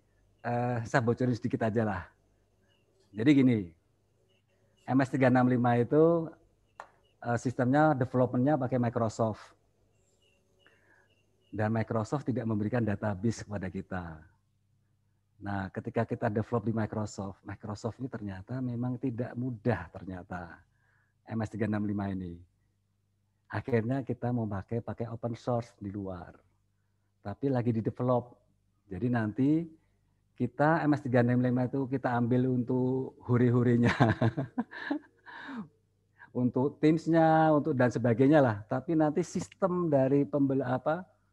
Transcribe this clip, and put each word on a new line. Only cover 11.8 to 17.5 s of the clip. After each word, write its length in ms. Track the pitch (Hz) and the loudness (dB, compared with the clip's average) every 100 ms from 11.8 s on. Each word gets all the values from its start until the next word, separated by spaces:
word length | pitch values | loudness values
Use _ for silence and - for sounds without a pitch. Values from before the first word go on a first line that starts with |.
| 110 113 107 147 143 | 0 -2 -2 -4 -2
tidak 200 | 123 113 | -4 -2
memberikan 400 | 107 104 123 110 | -2 0 0 0
database 560 | 101 107 95 113 107 | -2 -4 -2 -2 -4
kepada 240 | 107 101 92 | -6 -8 -8
kita. 380 | 95 90 95 85 78 78 _ _ _ _ _ _ _ _ _ _ _ | -8 -8 -10 -10 -14 -20 _ _ _ _ _ _ _ _ _ _ _
Nah, 320 | 104 98 95 | -8 -6 -6
ketika 400 | - 113 113 113 | -8 -6 -2 -2
kita 180 | 117 120 | -2 -2
develop 320 | 107 107 120 | -2 -2 -2
di 80 | 107 | -2
Microsoft, 720 | 113 107 110 104 - 98 95 | -2 -4 -4 -6 -8 -10 -10
Microsoft 560 | - | -14